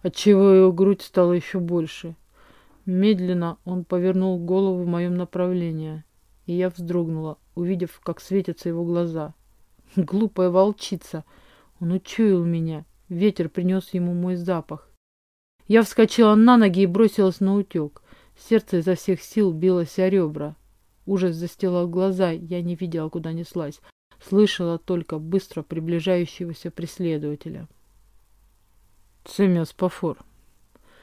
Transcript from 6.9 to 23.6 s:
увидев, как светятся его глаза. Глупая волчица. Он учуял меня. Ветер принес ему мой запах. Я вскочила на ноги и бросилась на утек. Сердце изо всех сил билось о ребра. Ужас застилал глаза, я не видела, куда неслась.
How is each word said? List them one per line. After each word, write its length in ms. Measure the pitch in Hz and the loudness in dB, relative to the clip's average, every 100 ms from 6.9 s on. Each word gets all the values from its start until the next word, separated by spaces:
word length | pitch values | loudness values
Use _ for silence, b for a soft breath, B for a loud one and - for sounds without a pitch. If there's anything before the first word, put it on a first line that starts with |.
| 175 165 160 156 147 _ - | -4 -2 -4 -8 -12 _ -6
увидев, 440 | 175 185 175 - | -4 -4 -6 -8
как 160 | - 165 | -12 -12
светятся 480 | - 196 180 165 175 | -4 -4 -4 -6 -6
его 160 | 170 | -4
глаза. 500 | 170 175 170 160 151 - _ _ _ _ _ - | -2 -2 -4 -6 -10 -14 _ _ _ _ _ -4
Глупая 520 | 160 190 214 - 180 | -2 -2 -2 0 2
волчица. 760 | 180 196 202 - 180 - 160 - b b b b _ | 4 2 0 -8 -10 -10 -14 -14 b b b b _
Он 120 | 170 | -4
учуял 520 | 185 - - 220 180 | -4 -4 0 2 2
меня. 400 | 170 170 160 156 - _ - | 0 -2 -4 -8 -12 _ -12
Ветер 400 | 170 208 196 165 | 0 0 0 -4
принес 440 | - 180 190 - | -2 0 -2 -2
ему 220 | 180 175 | -4 -4
мой 220 | 175 180 180 | -4 -4 -4
запах. 520 | 170 170 - 160 _ _ _ _ _ _ _ _ - | -4 -6 -6 -14 _ _ _ _ _ _ _ _ 2
Я 140 | 220 | 2
вскочила 520 | 208 - - - 220 | 4 4 4 6 6
на 220 | 214 233 247 | 8 8 8
ноги 260 | 208 180 | 6 4
и 40 | 190 | 2
бросилась 540 | 185 220 - 190 170 | 4 2 4 0 0
на 160 | 190 202 | 0 0
утек. 460 | 196 170 147 - b b b _ | -2 -4 -6 -10 b b b _
Сердце 420 | - 226 - 180 | 0 0 0 -2
изо 160 | 170 | 0
всех 260 | 175 - 180 | -2 -2 -4
сил 320 | - 220 196 | -4 -2 0
билось 460 | 160 185 180 165 - | 0 0 0 -2 -2
о 100 | 185 | 0
ребра. 480 | 196 160 151 151 156 _ _ _ _ | 2 0 -4 -10 -14 _ _ _ _
Ужас 320 | - 196 180 160 | -4 -2 -2 -2
застилал 520 | 170 - 190 180 175 | -8 -4 -2 -2 -2
глаза, 420 | 170 190 185 180 | -2 -2 0 -2
я 320 | 165 170 175 | -4 -8 -8
не 120 | 175 | -6
видела, 340 | 170 175 165 156 | -6 -6 -6 -6
куда 240 | 170 165 | -8 -8
неслась. 480 | 165 170 175 | -10 -8 -8